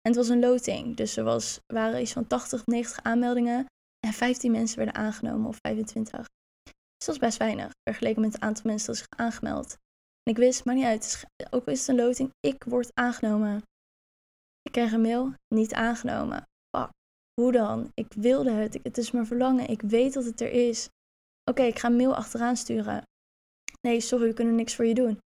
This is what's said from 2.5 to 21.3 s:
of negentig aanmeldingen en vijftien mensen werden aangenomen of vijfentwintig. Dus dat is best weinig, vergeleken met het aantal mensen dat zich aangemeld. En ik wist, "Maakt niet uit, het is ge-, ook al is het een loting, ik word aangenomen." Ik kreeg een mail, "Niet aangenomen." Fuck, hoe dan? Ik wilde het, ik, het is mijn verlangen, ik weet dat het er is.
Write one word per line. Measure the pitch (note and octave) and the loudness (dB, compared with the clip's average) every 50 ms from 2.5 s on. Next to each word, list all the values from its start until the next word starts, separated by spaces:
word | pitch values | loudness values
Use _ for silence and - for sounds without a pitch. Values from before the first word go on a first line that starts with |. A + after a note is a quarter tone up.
| - A#3+ | -8 -6
of | A3 | -2
negentig | - A#3+ A#3 A#3+ A3+ - - - | -2 -2 0 -2 -4 -8 -8 -4
aanmeldingen | - A3+ A#3+ B3 A#3+ B3 B3 A#3+ A#3+ A#3+ B3 C4 - _ _ _ _ _ _ - | 0 0 2 2 2 2 0 0 0 0 -2 -4 -6 _ _ _ _ _ _ -4
en | A3 G#3+ | -4 -2
vijftien | - B3 B3 B3 B3 - B3 | 0 0 0 0 0 2 0
mensen | A3+ A3 A3+ A3 - | 2 2 0 -2 -2
werden | - A3 G#3+ - | -2 -4 -4 -2
aangenomen | - G#3+ G#3+ G#3+ - A3+ A3+ A3 G#3+ A3 A3+ | -2 -4 -4 -4 -4 -6 -4 -2 -2 -4 -4
of | A3 - _ | -6 -6 _
vijfentwintig. | A3+ A3 G#3+ A3 G#3+ - A3+ A3 A3 - - A3+ - _ _ _ _ _ _ _ - - _ _ _ _ | -4 -4 -4 -4 -4 -4 -6 -6 -6 -6 -12 -12 -14 _ _ _ _ _ _ _ -20 -20 _ _ _ _
Dus | _ - | _ -6
dat | - D#4+ | -6 -4
is | C#4 | 0
best | - A#3+ A3 - | 0 0 0 0
weinig, | A3 A3 G#3+ - - - - _ _ - | -2 -2 -2 -4 -6 -10 -12 _ _ -8
vergeleken | G#3+ - - A3+ A3 A3 A3 | -6 -2 -2 0 2 2 0
met | A3 G#3+ | 0 0
het | - - | -2 -4
aantal | A3 G#3+ A3 - | -4 -4 -2 -2
mensen | A3+ G#3+ G#3+ G#3+ | -4 -4 -2 -4
dat | - A#3 | -6 -6
zich | - - - | -8 -8 -14
aangemeld. | - - A#3 A#3 A3+ - - - - C#2+ - - - _ _ _ _ _ _ _ _ _ _ | -8 -4 -4 -4 -4 -4 -6 -6 -4 -6 -6 -10 -14 _ _ _ _ _ _ _ _ _ _
En | - A3+ | -2 2
ik | |
wist, | A3+ A#3+ B3+ B3+ - - | 6 6 4 4 2 -2
"Maakt | B3 B3+ C4 | 0 0 2
niet | C4 | 2
uit, | A#3+ A3 A3 - | 2 0 0 -2
het | |
is | - - | -6 -8
ge-, | - - - _ _ - - | -8 -10 -20 _ _ -12 -2
ook | - B3 B3 | -2 -2 -2
al | - C4+ | 0 -2
is | C4 | -2
het | - - | 0 2
een | C4 A#3+ A#3 | 2 4 4
loting, | A#3+ B3+ - C4 C4 _ _ | 2 2 0 -2 -6 _ _
ik | - C#4+ C4+ - - | -2 -2 -2 -2 -6
word | A#3 A#3+ B3 A#3+ A#3+ - | -2 0 0 0 -2 -2
aangenomen." | - B3 B3 A#3+ - - A3 G#3+ G#3 G#3+ G#3 G#3 G#3 G#3+ _ _ _ _ _ _ _ _ _ _ _ _ _ _ _ _ _ _ _ _ | 0 0 0 0 0 0 2 2 2 2 0 -2 -4 -6 _ _ _ _ _ _ _ _ _ _ _ _ _ _ _ _ _ _ _ _
Ik | - - | -4 0
kreeg | A#3+ A#3 A3+ A3 | 0 0 2 2
een | A3+ | 2
mail, | A3+ A3+ A#3 A#3+ B3+ C4+ C4+ - _ _ A3 | 2 2 2 0 0 -2 -4 -8 _ _ 2
"Niet | A3 A3 G#3+ - | 2 2 2 0
aangenomen." | - A3+ A#3 A#3 A#3 - B3 - - - - - - - _ _ _ _ _ - | 0 0 0 -2 -2 -4 -4 -2 -2 -4 -4 -4 -8 -10 _ _ _ _ _ -4
Fuck, | - - - - _ _ _ _ _ _ _ _ - | -4 -4 -4 -10 _ _ _ _ _ _ _ _ 0
hoe | A#3+ B3+ B3 | 2 4 4
dan? | A#3+ G#3+ G#3 - - A#3 - - | 4 2 2 0 -4 -4 -6 -6
Ik | - A3 - - | -8 -8 -6 -6
wilde | G#3+ G3+ A#3+ B3+ C4+ C#4+ B3+ | 0 2 4 4 4 4 2
het, | A3 G#3+ G#3+ G#3+ G#3+ | 2 0 -2 -2 -4
ik, | - - | -8 -10
het | B3 A3 - | -6 -4 -4
is | A#3 A3+ | -4 -2
mijn | - B3 A3+ | -2 -2 -2
verlangen, | A3 A#3 A#3+ B3+ C4 C4 B3+ B3 - | 0 0 0 2 4 4 2 2 0
ik | A3 G#3+ - | -4 -4 -2
weet | G3+ A3 A#3 B3+ C4+ C4+ | 0 2 4 4 2 2
dat | C4+ B3 | -2 -4
het | A#3+ A3+ - | -4 -4 -4
er | A#3 - | -6 0
is. | - B3 A#3+ A#3+ A3+ A#3 - - _ _ _ _ _ _ _ _ | 2 2 2 2 2 -2 -6 -10 _ _ _ _ _ _ _ _